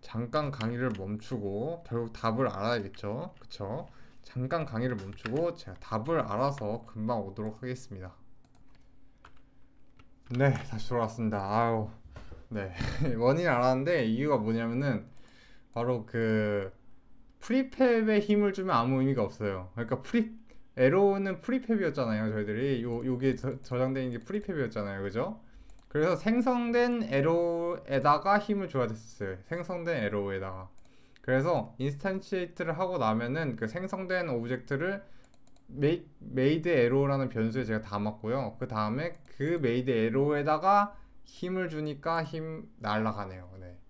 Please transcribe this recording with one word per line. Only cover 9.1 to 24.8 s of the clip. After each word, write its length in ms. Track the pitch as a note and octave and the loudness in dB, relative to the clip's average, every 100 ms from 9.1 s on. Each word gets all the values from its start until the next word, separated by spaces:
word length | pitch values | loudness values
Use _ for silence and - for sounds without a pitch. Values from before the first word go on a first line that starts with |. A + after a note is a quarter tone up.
| - - - - - - - - - - - - B2 | -20 -20 -20 -20 -20 -20 -20 -20 -20 -20 -20 -4 4
네, 140 | C#3 - - | 4 4 -2
다시 200 | A2+ - | -4 0
돌아왔습니다. 500 | A#2+ A2 A#2 A2+ G#2 | 2 0 0 0 0
아유, 480 | G2 G#2+ A#2 A2+ G2+ - - - - - - | 2 2 4 2 -2 -8 -18 -16 -14 -16 -8
네. 240 | G#2+ G2 F2+ - - | -6 -6 -4 -4 0
<laughs> 200 | C#3+ A#2 | 0 4
원인 300 | A#2+ D3 F3 | 4 4 4
알았는데 600 | B2 B2+ C3 C#3+ F3 A2+ | 4 4 4 2 2 2
이유가 280 | A2+ D3 C3+ | 2 2 2
뭐냐면은 680 | G#2+ A2+ A#2 A#2+ C#3 A2 - - - - - - - | 2 0 0 0 0 0 -4 -16 -18 -20 -20 -20 -10
바로 320 | A#2 A#2+ B2 G#2 | -4 -2 -2 -2
그 680 | A#2+ A2+ A2 G#2+ G#2 G2 - - - - - - - | 0 4 4 2 0 -2 -10 -20 -20 -20 -20 -20 -18
프리팹에 800 | - B3+ C4+ - C4 A3+ A3 G#3+ | 0 0 0 2 4 6 6 4
힘을 340 | G#3 G#3 G3+ | 4 4 4
주면 220 | G3 F#3+ C3+ | 2 2 4
아무 240 | A#2+ C3 | 4 4
의미가 240 | C3+ C3 | 4 2
없어요. 460 | G2+ - G#2 F#2+ F#2 A2+ | 0 0 -2 -2 -6 -8
그러니까 260 | A#2 B2 | -4 -4
프리-, 360 | - A#3 A3 - - - - - | 0 0 0 -4 -18 -18 -14 4
에로우는 640 | C3 F3+ G3+ G3 G3 F#3 | 6 8 6 4 0 -2
프리팹이었잖아요. 880 | - B3+ C4 A3+ F3 - A#2+ G#2+ A2 | -2 -2 2 2 2 0 0 2 0
저희들이 500 | G#2+ G#2 G#2+ C#3 C3 | 0 -2 0 0 0
요, 220 | A#2+ A#2 B2+ | 0 -2 -2
요게 320 | B2 C3+ B2+ | 2 2 2
저-, 240 | B2+ B2+ | -2 -6
저장된 500 | - B2 C3 C3 B2+ | -4 0 0 0 -4
게 80 | A#2+ | -6
프리팹이었잖아요. 800 | - G3+ G3+ E3 A#2+ A2 | -4 -6 -4 -4 -2 -2